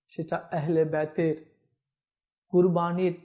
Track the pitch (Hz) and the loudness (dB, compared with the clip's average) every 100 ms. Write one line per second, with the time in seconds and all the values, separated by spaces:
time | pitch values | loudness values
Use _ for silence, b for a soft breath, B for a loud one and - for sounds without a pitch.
0 | _ - 160 165 - 170 147 160 156 156 | _ -12 -6 -8 -6 -4 0 2 2 0
1 | 156 - 165 156 - _ _ _ _ _ | -2 0 0 -2 -8 _ _ _ _ _
2 | _ _ _ _ _ 180 180 170 170 175 | _ _ _ _ _ 2 4 2 0 0
3 | 185 175 | -2 -2